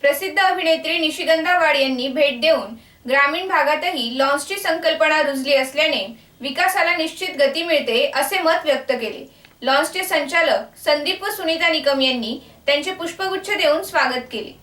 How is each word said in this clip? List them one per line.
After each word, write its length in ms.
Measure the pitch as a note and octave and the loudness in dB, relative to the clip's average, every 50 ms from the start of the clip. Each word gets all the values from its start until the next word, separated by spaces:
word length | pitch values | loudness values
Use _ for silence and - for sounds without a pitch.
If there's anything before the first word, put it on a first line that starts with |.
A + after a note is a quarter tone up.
प्रसिद्ध 380 | - C#4 C#4+ - F#4+ F#4+ - - | 2 2 0 0 -4 -4 0 2
अभिनेत्री 600 | F#4+ F#4 F4+ F#4 F4 E4 D#4+ D#4+ - D#4 E4 E4+ | 2 2 2 2 2 2 2 2 0 -2 -2 0
निशिगंधा 580 | E4 D#4 C#4+ - F4 D4+ D#4+ D#4+ D#4+ E4+ F4+ F4+ | 0 -2 -2 -4 2 2 2 2 4 2 2 4
वाड 180 | E4 D#4 D4 | 4 4 4
यांनी 320 | C#4 C4+ C4 C4 B3 B3 C4+ | 4 2 0 0 -2 -4 -4
भेट 320 | B3+ D4+ D4 C#4+ C4 A#3+ | 0 2 2 2 2 0
देऊन 340 | C4 D#4 D#4+ C4 A3+ G3+ A#3 - - - - _ _ B3 | 2 2 2 2 0 -6 -12 -16 -18 -20 -20 _ _ 0
ग्रामीण 380 | B3+ C#4 C#4+ C#4+ D4+ F4 F#4+ F#4+ | 2 2 2 2 0 -2 -4 0
भागातही 720 | F#4 D#4+ C#4+ C#4 D4+ D#4 E4 F4+ F4+ C#4+ A#3 A#3 A#3+ C4 | 0 2 2 2 2 0 0 -4 -4 -4 -4 -4 0 0
लॉन्सची 380 | C4+ C#4 C#4+ D4 - - G4 | 2 2 2 0 -2 -6 -6
संकल्पना 640 | G4 - - D#4+ D#4+ - D#4+ D#4+ D#4+ D#4 D4+ D#4 D#4 D4 | -4 -2 -2 -2 2 2 0 2 2 2 2 4 2 2
रुजली 320 | C#4+ C#4 C4+ C4 C#4 C#4+ | 0 0 -2 0 2 2
असल्याने 500 | C4+ C4+ C4 - C#4+ D#4 D#4 C#4+ A#3 F#3+ G3+ A#3 - - _ _ _ | 2 2 0 0 0 0 0 0 -2 -4 -6 -10 -16 -20 _ _ _
विकासाला 560 | A#3+ C#4 C4+ E4+ F4+ F#4+ F#4 F#4+ E4 E4+ F4+ | -10 -8 -2 0 0 0 2 2 0 0 2
निश्चित 400 | F4 D#4+ D#4+ - - F#4+ F#4 F#4 C4+ | 0 -2 -4 -4 -6 -8 -8 0 2
गती 220 | D4 C4 - D#4+ E4+ | 2 2 2 0 -2
मिळते, 480 | E4+ E4 C#4+ A#3+ A#3 A3+ A#3+ C#4+ - - | 0 0 0 0 0 0 0 0 0 0
असे 240 | C4 D#4 - G4+ F#4+ | -2 -2 0 -2 0
मत 260 | F4 D#4+ E4 F4 - | 2 2 2 2 2
व्यक्त 280 | D#4 C#4 B3 - - C4 | 0 0 0 0 -4 -4
केले. 320 | A#3 A3+ G#3 F#3+ - - - - - _ - _ _ - | -4 -2 -6 -8 -10 -14 -18 -20 -20 _ -20 _ _ -2
लॉन्सचे 400 | B3+ C4+ C#4+ D#4+ D#4 - F#4 F#4 | 0 2 2 2 0 -4 -6 -6
संचालक 760 | - F4+ D#4+ C#4+ C4+ D#4 E4+ E4 D4+ A3+ G3 A3 - - - - | -2 -2 -2 -2 0 0 2 2 2 2 0 -2 -6 -16 -6 0
संदीप 400 | D#4 D4 D4 D4 D#4+ F#4+ F#4 G4 | 0 0 0 0 -4 -4 -4 -4
व 60 | G#4 | -6
सुनीता 380 | G4+ G4+ F#4 D#4+ E4 D#4+ E4+ E4+ | -6 -4 -2 -2 -2 0 0 0
निकम 320 | D#4+ D#4 C4+ C#4 C#4 C4+ | 0 2 2 0 2 2
यांनी 380 | C4+ C4 B3+ B3 A3+ A3 B3 D#4+ - - - - _ | 2 0 0 -2 -4 -4 -6 -8 -10 -18 -20 -10 _
त्यांचे 260 | - C#4+ D4 D4 F4+ F#4 | 0 0 0 0 -4 -6
पुष्पगुच्छ 560 | - E4+ E4 - - F#4+ F#4+ F#4+ F#4+ - - | -6 -6 -8 -6 -4 -4 -4 -4 -4 -4 -4
देऊन 320 | G#4 - F4+ D4+ D4 D#4+ - | -4 0 2 2 2 2 0
स्वागत 460 | - - C#4 C4 C4 B3+ B3+ A#3+ - - | -2 0 0 0 0 -2 -4 -6 -8 -10
केले. 200 | G#3+ - - - - | -10 -10 -10 -14 -20